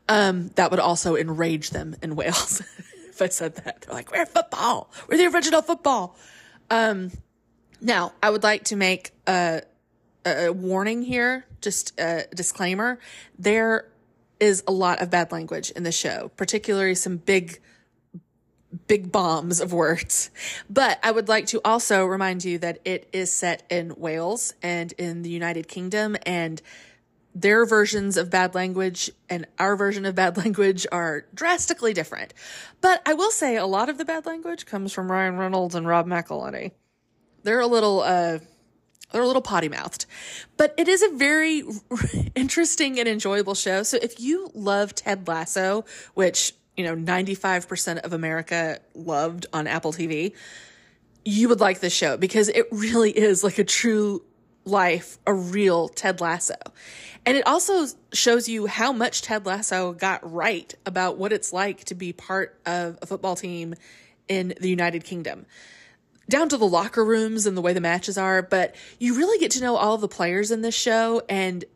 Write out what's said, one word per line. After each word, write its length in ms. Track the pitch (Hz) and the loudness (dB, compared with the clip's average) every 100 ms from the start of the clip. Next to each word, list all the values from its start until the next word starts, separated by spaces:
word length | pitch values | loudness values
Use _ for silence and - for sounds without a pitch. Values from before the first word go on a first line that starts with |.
| - | 2
um, 400 | 214 196 180 175 - | 4 4 2 0 2
that 140 | 175 | 2
would 80 | 185 | 4
also 360 | 175 170 180 160 | 2 2 0 0
enrage 540 | 160 160 165 160 151 | 0 -2 -2 -2 -6
them 240 | - 160 156 | -8 -10 -10
in 140 | 165 151 | -8 -4
Wales 440 | - 175 - - | -2 -2 -2 -6
<laughs> 480 | - - - - - | -8 -18 -20 -20 -18
if 140 | - | -2
I 60 | 185 | -2
said 260 | - 165 - | -2 -6 -8
that. 260 | - - | -12 -14
They're 120 | - | -12
like, 160 | 123 - | -12 -4
"We're 160 | - 330 | -4 0
football. 640 | 349 339 - 320 - - - - | 0 0 0 0 0 -6 -18 0
We're 100 | 320 | 4
the 80 | 349 | 6
original 360 | 349 302 320 | 4 4 2
football." 540 | 320 330 - - 180 - - - - - - | 2 0 2 2 -2 -10 -20 -20 -20 -18 0
Um, 420 | 226 220 196 185 - - _ _ _ _ _ | 2 2 0 -6 -12 -18 _ _ _ _ _
now, 320 | 233 202 175 - | 0 0 0 0
I 80 | 208 | 2
would 120 | 214 | 4
like 220 | 214 214 | 4 2
to 120 | - 202 | 0 0
make 360 | 190 185 - - - | 2 0 -4 -6 0
a, 360 | 185 170 160 - _ _ _ _ _ | 2 2 -2 -6 _ _ _ _ _
a, 220 | 180 147 170 | -4 0 0
a 60 | |
warning 500 | 185 185 185 208 233 | 0 -2 0 0 -2
here, 440 | 247 247 240 262 - - | -2 0 0 -2 -8 -8
just 380 | 208 - - - | -4 -4 -6 -4
a 260 | 165 165 - | -4 -4 -6
disclaimer. 640 | 175 170 - 180 190 240 240 - - - - | -6 -6 -2 -2 0 -2 -4 -12 -20 -20 -4
There 500 | 190 220 226 220 - _ _ _ _ - | 2 2 2 0 -2 _ _ _ _ 2
is 240 | 208 190 185 | 4 4 0
a 60 | |
lot 280 | 190 180 175 | 2 2 0
of 100 | 175 | 0
bad 200 | 175 170 | 0 0
language 400 | 165 160 160 - | -4 -8 -8 -8
in 140 | - | -6
the 80 | 170 | -4
show, 400 | 170 156 - - - | -2 -4 -6 -10 -6
particularly 600 | 185 214 208 196 190 185 | -4 -2 0 0 2 0
some 200 | 185 175 | -2 -4
big, 440 | 180 190 170 - _ _ _ _ _ 180 - _ _ _ _ 175 - | 2 2 0 -10 _ _ _ _ _ -20 -20 _ _ _ _ -10 0
big 260 | 208 180 | 0 2
bombs 480 | 202 175 160 170 175 | 0 2 0 0 -2
of 120 | 185 | 0
words. 580 | 175 156 165 - - - - - - - | 2 2 0 -2 -4 -4 -10 -12 -12 -2
But 300 | 208 254 - | 2 2 2
I 80 | 226 | 0
would 180 | 226 214 | 0 2
like 180 | 220 208 | 0 0
to 140 | 226 | 0
also 400 | - 233 233 196 | 2 2 4 2
remind 400 | 185 190 190 180 | 2 0 -2 -2
you 140 | 180 170 | -4 -4
that 200 | 170 170 | -4 -6
it 240 | 180 185 - | -6 -6 -6
is 200 | 185 180 | -4 -2
set 320 | - 175 165 - | -2 -2 -4 -4
in 240 | 175 165 - | -4 -4 -8
Wales 580 | 165 160 170 233 - - | -6 -4 -4 -4 -6 -6
and 300 | 175 175 170 | -4 -4 -6
in 300 | - 175 170 | -6 -6 -6
the 80 | 170 | -8
United 380 | 170 170 170 165 | -6 -4 -6 -8
Kingdom, 480 | 190 180 214 214 208 | -8 -4 -2 -2 -2
and 360 | 175 175 165 160 - - - _ _ _ _ | -4 -2 -4 -6 -14 -20 -20 _ _ _ _
their 300 | 180 202 214 226 | 0 4 4 6
versions 500 | 220 208 214 196 185 | 4 4 2 0 0
of 140 | 180 | 0
bad 240 | 185 185 | 2 2
language 560 | 185 185 185 190 175 - - - | 0 -2 -2 -2 -2 -8 -10 -8
and 180 | 175 - - | -8 -8 -2
our 160 | 190 202 | 0 2
version 300 | 202 202 196 | 0 0 -2
of 80 | |
bad 220 | 185 185 180 | 2 2 2
<laughs> 80 | |
language 420 | 220 208 196 185 - | 0 2 2 2 -2
are 340 | 175 170 147 - | -2 -2 -4 -10
drastically 580 | 190 330 349 - 330 233 | -4 0 0 -2 -2 -2
different. 400 | 208 - - - - - - - _ | -2 -6 -10 -14 -16 -20 -18 -20 _
But 220 | 370 349 - | 4 4 2
I 80 | |
will 160 | 311 415 | 0 0
say 260 | 440 285 226 | 0 0 0
a 100 | 190 | 0
lot 220 | 196 254 | 0 0
of 100 | 285 | -4
the 60 | |
bad 220 | 320 320 320 | -6 -6 -6
language 400 | 330 339 339 - | -10 -10 -10 -8
comes 260 | 196 196 | -8 -6
from 180 | 196 185 | -6 -2
Ryan 260 | 185 190 180 | 0 0 -2
Reynolds 380 | 185 190 180 | -2 0 -2
and 120 | 175 165 | -2 2
Rob 200 | 170 170 | 2 2
McElhenney. 640 | 175 165 151 131 135 - - _ _ _ _ _ _ | -2 -4 -8 -8 -10 -12 -14 _ _ _ _ _ _
They're 160 | 202 233 | 0 2
a 60 | 240 | 4
little, 360 | 233 214 196 | 4 4 4
uh, 360 | 170 180 170 160 160 _ _ _ _ _ - | 4 2 2 -2 -8 _ _ _ _ _ -6
they're 120 | 226 | 0
a 40 | 247 | 2
little 160 | 262 | 2
potty-mouthed. 640 | 254 185 160 - - - - - - - - - | 0 0 0 -4 -8 -10 -12 -14 -16 -16 -4 2
But 180 | 302 302 | 2 4
it 80 | 339 | 2
is 160 | 370 | 4
a 60 | 403 | 4
very 560 | 269 277 311 320 311 - 214 - 240 | 4 2 4 2 0 -4 -10 -8 -4
<laughs> 360 | - - - 262 | -2 -2 -2 -2
interesting 640 | 262 - 330 - 285 254 | 0 2 2 2 0 0
and 80 | 233 | 0
enjoyable 480 | 214 196 202 196 196 | 0 0 0 0 -2
show. 260 | 196 190 | 0 0
So 160 | 214 254 | 0 -2
if 200 | 233 - | -2 -4
you 300 | 247 349 381 | -2 -2 -4
love 400 | 220 202 202 202 | -4 0 0 0
Ted 320 | - - 196 175 | -4 -4 -4 -4
Lasso, 580 | 160 170 196 185 208 220 - - | -4 -4 -2 0 0 -4 -16 -8
which, 380 | - 185 - - - _ - | 0 2 2 -2 -6 _ -6
you 80 | |
know, 100 | 170 | -4
ninety-five 720 | 165 165 180 190 196 190 180 180 | -4 -2 0 -2 -2 0 0 -2
percent 300 | 180 - 165 | -6 -4 -6
of 120 | - | -6
America 640 | 165 160 160 160 170 160 - - | -4 -4 -4 -4 -2 -2 -6 -12
loved 520 | - 165 147 165 175 - | -12 -4 -2 -2 -4 -8
on 140 | 160 156 | -6 -2
Apple 260 | 160 160 | -2 -4
T 140 | 165 160 | -4 -4
V, 280 | 151 185 - - - - - _ _ _ _ | -2 -4 -6 -18 -20 -20 -20 _ _ _ _
you 240 | 214 202 233 | -2 4 4
would 120 | 226 | 6
like 200 | 202 185 | 4 2
this 120 | 175 | 0
show 240 | - 160 120 | 0 0 0
because 320 | 185 220 208 | 2 4 4
it 200 | - 233 | 2 0
really 400 | 214 220 233 214 | -2 0 4 4
is 320 | 214 214 185 | 6 4 4
like 160 | 202 185 | 2 2
a 60 | |
true 580 | 196 - 233 214 208 196 - _ _ _ | 2 2 2 2 2 -2 -10 _ _ _
life, 540 | 190 202 180 170 - - - | 0 2 4 2 -4 -6 -2
a 80 | |
real 540 | 196 180 196 196 170 160 | 0 0 2 4 4 2
Ted 320 | - 196 185 | -2 -2 0
Lasso. 340 | 170 175 - - - - - - - - - | -2 -2 -4 -6 -12 -18 -20 -20 -20 -4 2
And 100 | 269 | 2
it 80 | |
also 420 | - 320 359 381 277 - _ | 4 2 4 2 0 -6 _
shows 360 | - 240 240 233 | 2 4 4 2
you 180 | 226 202 | -2 -2
how 260 | 196 240 | 0 0
much 300 | 247 240 - | 2 0 -2
Ted 240 | - 214 190 | -4 -4 -2
Lasso 460 | 196 214 185 180 | -4 -2 -2 -2
got 400 | 170 190 185 170 | -2 -2 -2 -6
right 400 | 165 165 180 - - 196 | -2 -2 -2 -8 -14 -6
about 320 | 185 185 - | -2 -2 -2
what 140 | 202 | -2
it's 200 | 208 - | -2 -2
like 320 | 180 202 190 - | -2 -2 -4 -12
to 100 | 180 | -10
be 160 | 180 | -10
part 440 | 170 - 190 185 - | -10 -6 -4 -4 -8
of 340 | 170 175 170 165 | -6 -4 -4 -8
a 40 | 170 | -10
football 280 | 190 190 | -6 -4
team 400 | 175 180 170 165 170 - - _ _ - | -4 -6 -8 -10 -12 -18 -20 _ _ -4
in 260 | 196 180 - | -4 -4 -2
the 80 | 185 | 0
United 360 | 180 175 165 | 0 0 -2
Kingdom, 420 | - 175 156 69 - - - - - _ _ _ - | -8 -10 -10 -12 -16 -20 -20 -20 -20 _ _ _ 0
down 200 | 269 320 | 2 2
to 80 | 269 | 2
the 100 | 208 | 4
locker 380 | 170 202 233 | 2 2 0
rooms 420 | 220 226 220 220 208 | 2 2 0 0 -2
and 100 | 185 | 0
the 40 | |
way 120 | 175 | 0
the 80 | 180 | 0
matches 360 | 170 175 190 196 | 0 -2 -2 -2
are. 260 | 190 185 | 0 0
But 320 | 185 190 170 - - - | 2 0 0 -4 -20 -4
you 180 | 240 247 | 0 2
really 220 | 359 440 | 2 2
get 120 | 320 | 2
to 80 | 262 | 0
know 160 | 247 233 | 0 2
all 180 | 214 | 2
of 60 | 220 | 2
the 80 | 202 | -2
players 420 | - 175 185 208 | -2 -2 0 0
in 120 | 226 | -2
this 120 | 226 | -2
show 480 | 226 233 226 226 226 - | -2 2 2 2 0 -2
and 360 | 196 185 180 - | -2 -2 -4 -10